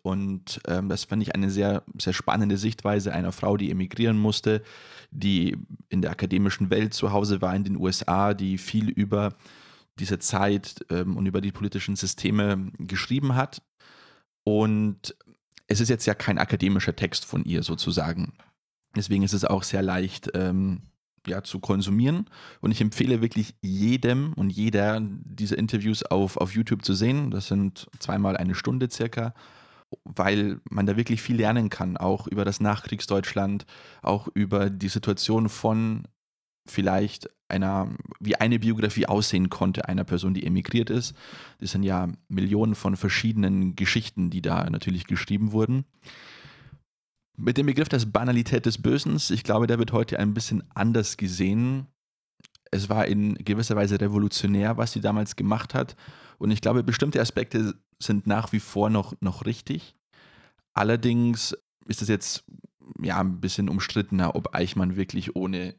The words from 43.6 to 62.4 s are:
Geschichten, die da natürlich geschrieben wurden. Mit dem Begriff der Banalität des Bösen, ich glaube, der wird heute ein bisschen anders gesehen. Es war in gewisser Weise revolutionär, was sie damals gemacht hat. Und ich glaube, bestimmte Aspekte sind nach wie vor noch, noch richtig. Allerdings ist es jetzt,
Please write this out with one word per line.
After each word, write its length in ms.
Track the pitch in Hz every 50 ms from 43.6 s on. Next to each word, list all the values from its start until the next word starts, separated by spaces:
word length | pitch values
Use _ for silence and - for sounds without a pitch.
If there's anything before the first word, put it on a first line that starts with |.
| 95 92 87
Geschichten, 520 | - 98 - - 113 110 - - 101 90 87
die 120 | 92 92 -
da 260 | 95 90 87 87 85
natürlich 380 | - 104 - 98 92 87 -
geschrieben 460 | - 95 92 - - 104 101 110 107 104
wurden. 320 | 110 110 110 127 135 139 - _ _ - - - - - - - - - - - - - - - - _ _ _ _ _ _ _ _ _ _ _
Mit 220 | - 110 117 117 135
dem 80 | 143
Begriff 220 | 143 127 139 156 -
der 100 | 147 123
Banalität 640 | 113 107 101 104 120 127 123 117 113 - 127 120 -
des 160 | 117 110 -
Bösen, 360 | - 117 127 143 - - -
ich 260 | 151 - - 92 113 -
glaube, 240 | - 104 107 117
der 120 | 113 120 117
wird 140 | 110 - 117
heute 260 | 107 113 - - -
ein 140 | 101 104 104
bisschen 280 | 113 - - 113 98 - - -
anders 420 | - 101 117 113 117 104 - -
gesehen. 720 | - 104 92 90 87 95 95 101 113 120 127 135 135 135 - _ _ _ _ _ _ _ _ _ _ - - _ _ _ -
Es 180 | - 98 101 98
war 180 | 107 107 101
in 280 | - 101 104 104 104 -
gewisser 420 | - 104 104 101 110 117 - 110
Weise 240 | 104 101 98 101 98
revolutionär, 760 | 101 101 104 104 104 101 - - - 98 101 98 101 107 117
was 160 | 117 117 113 -
sie 80 | 107
damals 360 | 104 110 104 107 104 - -
gemacht 380 | - 110 101 107 110 - - -
hat. 220 | 127 131 - - - - - - - - - - -
Und 120 | - 107
ich 100 | 110 104
glaube, 220 | - 110 117 123 117
bestimmte 380 | 120 110 - 139 151 - -
Aspekte 540 | 117 - - - 120 - - 117 110 101 - - _ _ _ -
sind 280 | - - 107 101 -
nach 260 | 110 101 107 110 - -
wie 80 | 107
vor 280 | - - - 101 104 107
noch, 260 | 113 104 98 - - -
noch 240 | - 92 90 - -
richtig. 500 | - 117 - - - 139 165 - - - _ _ _ _ _ - - - - - _ _ _ _ _ -
Allerdings 840 | - 101 107 117 117 120 123 117 120 120 120 117 113 - - - - _ _ _ _ _
ist 160 | - 107 - 104
es 60 | 104
jetzt, 360 | 107 92 - - - -